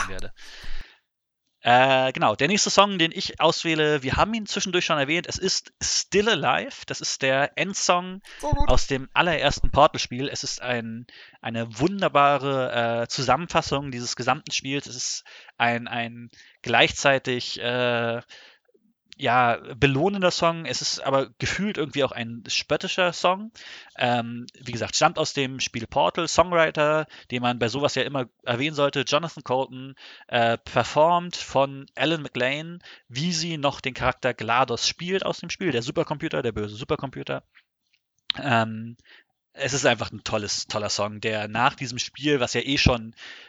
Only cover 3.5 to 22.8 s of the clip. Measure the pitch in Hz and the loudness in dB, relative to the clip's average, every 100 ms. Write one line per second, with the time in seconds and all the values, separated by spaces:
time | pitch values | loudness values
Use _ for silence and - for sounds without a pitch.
3.5 | 165 170 160 151 151 131 156 175 226 202 | 2 0 2 2 2 0 2 2 0 -4
4.5 | - 190 180 - 156 135 165 - - 185 | -4 0 0 2 0 2 0 -2 -4 -2
5.5 | - - - - - - 190 214 190 135 | -2 -6 -8 -2 -2 0 2 2 2 2
6.5 | 143 254 - - 135 - - 135 135 143 | 0 -2 -10 -10 -8 -6 -2 2 2 0
7.5 | - 175 196 - 180 185 190 - - 285 | -2 -4 -2 2 2 0 -12 -16 -8 -2
8.5 | 285 285 - - 135 131 - 170 151 139 | 2 6 4 4 -2 -2 2 2 4 0
9.5 | - - - 143 - - 123 135 120 - | 2 2 6 4 4 -6 -4 -4 -4 -8
10.5 | - 123 120 113 113 123 - - - 117 | -6 -4 -2 -4 -8 -12 -20 -20 -12 -8
11.5 | 113 113 110 160 202 180 139 143 143 139 | -6 -6 0 0 2 2 6 6 4 2
12.5 | 135 127 117 117 117 117 - 123 131 170 | 0 0 0 0 0 -2 -2 2 2 2
13.5 | 170 - 139 143 123 120 - 120 143 - | -2 0 -2 -2 -6 -6 -4 -2 -2 -2
14.5 | - 135 143 117 120 - - - - - | -6 -4 -6 -6 -8 -8 -8 -12 -20 -16
15.5 | - 120 117 117 120 117 117 120 _ - | 0 0 0 -4 -6 -6 -8 -18 _ -20
16.5 | _ - 117 160 - 143 135 - 123 - | _ 0 4 4 4 4 4 2 -4 -4
17.5 | - 120 123 123 120 117 117 - - - | -6 -4 0 0 0 0 -4 -8 -20 -20
18.5 | _ _ _ _ _ _ - 131 123 120 | _ _ _ _ _ _ -6 2 4 4
19.5 | 107 78 120 139 135 180 202 180 - 170 | 2 -4 0 2 4 0 2 0 2 0
20.5 | 165 151 127 147 - - 135 135 - 127 | 0 -4 -4 -4 -4 0 0 0 -4 -4
21.5 | - 208 190 151 143 131 - 117 117 107 | -2 -2 -2 -4 0 -2 -2 -8 -8 -6
22.5 | - - 151 | -4 -2 -2